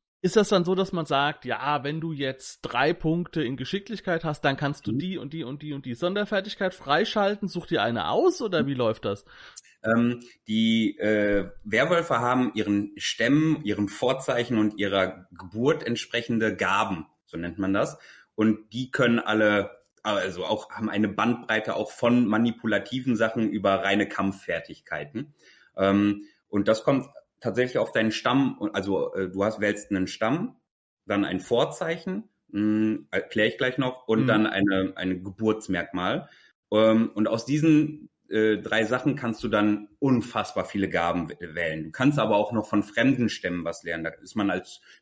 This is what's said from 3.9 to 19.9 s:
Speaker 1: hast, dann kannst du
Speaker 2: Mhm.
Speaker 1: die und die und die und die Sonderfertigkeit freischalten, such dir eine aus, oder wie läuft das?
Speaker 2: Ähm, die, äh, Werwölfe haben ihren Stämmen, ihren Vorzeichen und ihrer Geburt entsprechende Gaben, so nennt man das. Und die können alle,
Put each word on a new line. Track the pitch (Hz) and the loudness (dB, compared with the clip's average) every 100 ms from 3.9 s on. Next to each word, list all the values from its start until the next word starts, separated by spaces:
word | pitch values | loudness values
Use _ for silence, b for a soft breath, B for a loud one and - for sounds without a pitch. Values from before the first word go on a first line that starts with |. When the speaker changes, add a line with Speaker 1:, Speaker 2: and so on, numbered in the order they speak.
| 214 - 165 | -8 -4 -2
Speaker 1:
hast, | 165 147 | -2 -2
dann | 143 139 | -2 0
kannst | 143 147 - | -2 -4 -4
du | |
Speaker 2:
Mhm. | 120 | -4
Speaker 1:
die | 185 165 | -4 -6
und | 135 | -8
die | 160 | -8
und | 123 143 | -8 -10
die | 151 | -8
und | 139 | -8
die | 131 | -8
Sonderfertigkeit | 120 175 202 202 202 202 - 190 | -4 -2 -2 -2 -2 -4 -4 -4
freischalten, | - 269 151 226 220 196 208 185 | -4 0 2 2 2 0 0 -6
such | 175 - | -6 -2
dir | 147 | 0
eine | 110 113 80 | 0 0 0
aus, | 160 349 339 | 4 4 2
oder | 226 170 | -2 0
wie | 139 | 0
läuft | 131 113 110 | 0 0 0
das? | 107 104 - B B B B B | -4 -4 -8 B B B B B
Speaker 2:
Ähm, | 110 117 120 120 B B - | 2 2 2 -2 B B -2
die, | 110 113 113 110 - | 2 4 4 2 0
äh, | 107 107 101 101 92 - | 2 2 4 2 0 -10
Werwölfe | 104 110 151 170 165 123 | -2 0 2 2 2 0
haben | 120 127 123 | 2 2 0
ihren | 107 104 101 101 101 | -2 0 0 -2 -6
Stämmen, | - - 117 147 160 151 | -8 0 2 4 4 0
ihren | 104 104 104 | -2 -2 -2
Vorzeichen | - 127 131 - 120 120 113 | 0 -2 0 -2 -2 0 2
und | 107 - | 2 0
ihrer | 101 98 92 - - 87 | 0 2 0 -2 -18 -18
Geburt | 92 107 131 - | -12 0 2 2
entsprechende | - 117 - 120 117 113 110 | -2 -6 -4 -4 -2 0 0
Gaben, | 92 92 98 104 87 73 _ _ | 0 0 2 0 -4 -8 _ _
so | 85 | -8
nennt | 87 87 | -8 -4
man | 95 | 0
das. | 101 147 - B B B | 0 -2 -6 B B B
Und | - 110 107 - | 0 2 2 -4
die | 117 127 | -10 -6
können | - 120 117 | 0 2 2
alle, | - 110 107 104 98 - _ | 2 4 4 4 0 -10 _